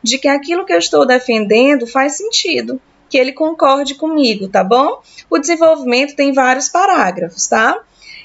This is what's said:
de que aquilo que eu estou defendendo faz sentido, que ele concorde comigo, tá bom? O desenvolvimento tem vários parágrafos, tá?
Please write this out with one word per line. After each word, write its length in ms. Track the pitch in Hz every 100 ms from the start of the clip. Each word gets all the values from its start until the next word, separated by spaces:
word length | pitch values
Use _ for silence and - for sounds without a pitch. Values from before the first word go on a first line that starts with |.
de 160 | 226 262
que 100 | 285
aquilo 360 | 285 285 349
que 80 | 381
eu 60 | 339
estou 260 | - 302
defendendo 800 | 262 254 254 226 202 220 269 285
faz 280 | 233 269 277
sentido, 680 | 285 427 - 381 247 226 262 - _ _
que 80 | 269
ele 140 | 254
concorde 640 | 277 311 320 285 277 269 277
comigo, 500 | 311 311 254 208 190
tá 160 | 196
bom? 380 | 185 240 302 508 - - -
O 80 | 320
desenvolvimento 800 | 320 330 330 311 254 247 285
tem 180 | - 277
vários 360 | 269 254 262 285
parágrafos, 800 | 349 392 339 196 180 170 - -
tá? 280 | 220 233 392 - _ - -